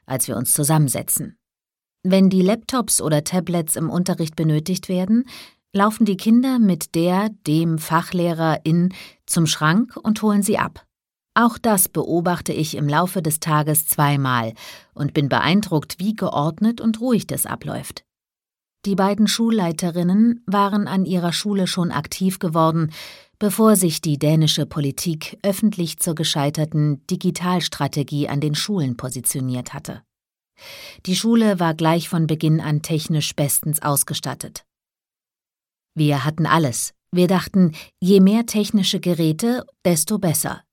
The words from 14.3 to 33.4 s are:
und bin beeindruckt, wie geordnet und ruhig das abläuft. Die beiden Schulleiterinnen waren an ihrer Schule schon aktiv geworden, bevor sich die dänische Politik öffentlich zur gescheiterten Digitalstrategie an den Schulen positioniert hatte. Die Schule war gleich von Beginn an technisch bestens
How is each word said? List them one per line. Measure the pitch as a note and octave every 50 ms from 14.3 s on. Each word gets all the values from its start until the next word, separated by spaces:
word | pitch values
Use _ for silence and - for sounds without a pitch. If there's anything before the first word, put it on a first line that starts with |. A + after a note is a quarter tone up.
| B2+ A#2+ A#2 A2+ A2 - - - - - - _ _
und | - C#3 C#3+ -
bin | D#3 D3 C3
beeindruckt, | B2+ A#2+ - C#3+ F3 G#3 G#3 - E3+ D3+ C3+ - - -
wie | F3+ G#3+ G#3+
geordnet | - F#3+ - - C#3 C#3+ D#3+ D#3+ - G#3 A3 A#3+ A#3 -
und | A3+ A3 A3
ruhig | A3+ C4 A#3+ F#3+ -
das | - - - -
abläuft. | - - - - D3 - C3 C#3 - - - - _ _ _ _ _ _ _ _ _ _ _ _ _ _ _ -
Die | G3+ G3
beiden | F3+ F#3+ G3 G3+ G3 G#3+
Schulleiterinnen | G#3 - - A#3 A3+ A3+ A3 F#3 E3 E3 - F#3 F3 D#3+ F3 F3 F3 F#3 G#3 A3 A#3 A#3 A#3 -
waren | - F#3 G3+ G3+ G3 F#3+ G#3 G#3
an | C3 F#3+ F#3+ F#3+
ihrer | - F#3 F3+ E3+ E3+ D#3+
Schule | - - G#3 G#3 G3 F#3
schon | F3 - F#3+ F3 F3
aktiv | - C#3 D3+ - - - F#3+ F#3 F#3 -
geworden, | - F3 D#3 E3 D#3+ D#3+ D#3+ E3+ D#3+ D#3 D#3 - - - - - - _ _ _
bevor | G#3+ G#3 F#3+ - A3 A3 G#3+
sich | G#3+ G3 E3+ D3+ -
die | - E3 D3 C#3
dänische | D3+ D3 D#3+ D#3+ D#3 D3+ - - D3
Politik | - - D#3+ C#3+ C#3 C3 - - F3 D#3+ D#3 - - - - -
öffentlich | G3+ F#3+ - A3 G#3 G#3+ - F3 D#3 - -
zur | - F3+ D#3+
gescheiterten | D#3 D#3+ - - D#3+ C#3 C#3+ D3+ E3 D3+ D3+ - D3+ D3+ D3+ D3 C3+ - -
Digitalstrategie | F#3 F#3 - F3+ F3+ - F3 F3+ F3+ F3+ E3+ - - - D3 C#3 - D3+ C#3 - D3+ C#3+ C#3+ -
an | C3+ C#3+
den | D3 D3+ D3
Schulen | D3 - - G#3 F#3+ D3 C3 A#2+
positioniert | A#2 - - B2 C3 A#2+ - - C#3+ C3 B2+ B2+ B2 B2 - -
hatte. | - - - B2 A#2 - _ _ _ _ _ _ _ _ _ _ _ - - - - - - - - _
Die | - F#3
Schule | F3+ - A3+ A#3 A#3 A3 G#3+ G3+ F3
war | F3 E3 D#3+
gleich | D#3+ E3 D#3+ E3 E3+ D#3 -
von | - E3 D#3+
Beginn | D3+ D#3+ D#3 E3 D#3 D#3 D#3+
an | - D3+ D3+ D3+ D#3
technisch | - E3 D3+ D#3 - E3 D3+ D3 - -
bestens | -